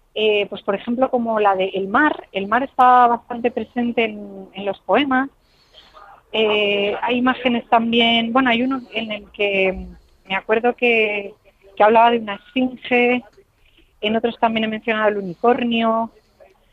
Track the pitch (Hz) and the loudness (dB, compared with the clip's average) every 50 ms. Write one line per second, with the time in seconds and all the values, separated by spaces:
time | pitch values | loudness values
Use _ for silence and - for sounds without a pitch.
0 | _ _ - 214 214 214 208 208 202 196 208 196 - - 202 196 - 240 240 233 | _ _ -6 -2 0 2 2 2 0 -2 -6 -8 -6 -4 -4 -4 -4 -4 -2 0
1 | 262 254 - 247 233 226 220 214 208 202 196 190 185 190 190 190 196 196 202 262 | 0 0 0 0 -2 -2 0 2 2 2 2 2 0 -2 -2 -4 -4 0 2 2
2 | 302 302 - - - - - 190 196 202 214 247 277 262 _ - 254 254 247 247 | 2 2 0 -2 -8 -10 -8 -8 -4 -2 -2 -2 -2 -2 _ 4 6 6 8 6
3 | 247 233 233 226 - - 240 233 233 240 233 233 220 - - 254 240 240 226 240 | 6 4 2 0 -4 -8 -8 -4 -4 -4 -4 -4 -8 -8 -4 -4 -4 -2 -2 -2
4 | 226 220 214 208 208 202 196 190 190 - - 196 202 196 190 - _ - 185 233 | -2 -2 -4 -8 -14 -16 -16 -16 -18 -16 -12 -8 -6 -6 -6 -6 _ 0 2 2
5 | 294 277 262 254 269 277 _ _ _ _ _ _ _ _ _ - - _ - - | 2 2 0 0 -2 -2 _ _ _ _ _ _ _ _ _ -20 -20 _ -20 -20
6 | - - - - _ _ - 220 220 214 214 214 208 202 202 202 202 202 202 - | -20 -20 -20 -20 _ _ -2 0 0 0 0 0 0 0 0 -2 -2 -2 -4 -4
7 | - - 247 247 247 254 247 - - 262 240 233 - - - 233 233 233 226 233 | -4 -2 -2 0 0 0 0 0 -2 -2 -2 -2 -2 2 2 2 2 2 2 2
8 | 233 233 233 233 233 233 226 262 269 254 226 233 247 262 269 262 240 - - 220 | 2 2 2 2 0 0 0 0 2 2 2 0 0 -2 -4 -4 -8 -10 -10 -8
9 | 226 214 214 208 208 - - - 208 202 196 196 190 185 185 185 185 180 180 - | -8 -8 -10 -12 -14 -12 -6 -4 -2 -2 0 0 0 0 -2 -4 -8 -14 -16 -20
10 | _ _ _ _ _ - 190 190 - - 214 226 220 240 240 - 247 240 233 226 | _ _ _ _ _ -8 -8 -6 -2 -2 -2 0 0 0 -2 0 0 0 2 2
11 | 214 208 208 202 202 - - _ _ _ _ _ _ - - - 208 214 233 226 | 0 -2 -2 -6 -8 -10 -14 _ _ _ _ _ _ -6 0 2 4 6 6 6
12 | 233 240 240 233 226 208 196 196 _ _ - 262 254 254 254 - - - 247 240 | 6 4 4 0 -2 -6 -10 -10 _ _ -4 -2 -2 -2 -4 -8 -6 -2 0 2
13 | 240 240 247 247 247 - _ _ _ _ _ _ _ _ _ _ _ _ _ _ | 2 2 0 -2 -4 -10 _ _ _ _ _ _ _ _ _ _ _ _ _ _
14 | - 214 220 226 240 233 233 - - 226 226 220 220 220 220 214 - 233 220 214 | -4 -2 -2 -2 -2 -4 -4 0 -2 0 0 0 -4 -4 -6 -6 -4 -4 -2 0
15 | 214 214 208 202 196 185 160 - - 233 247 262 247 233 233 226 226 226 226 226 | 0 0 0 -2 -6 -8 -6 -2 0 0 2 2 0 -2 -2 0 0 0 0 -2
16 | 226 226 - _ _ _ _ _ - _ _ _ _ _ | -4 -6 -10 _ _ _ _ _ -20 _ _ _ _ _